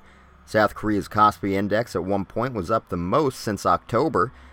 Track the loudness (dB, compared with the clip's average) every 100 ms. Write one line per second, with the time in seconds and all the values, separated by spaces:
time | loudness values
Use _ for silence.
0 | -10 -20 -20 -20 -2 2 2 0 -2 -2
1 | -2 2 4 2 -2 0 0 0 -2 -4
2 | -2 -2 -2 -4 -4 -4 -2 -2 -2 -4
3 | 0 0 0 -2 -6 -2 0 0 0 0
4 | 2 0 0 -4 -20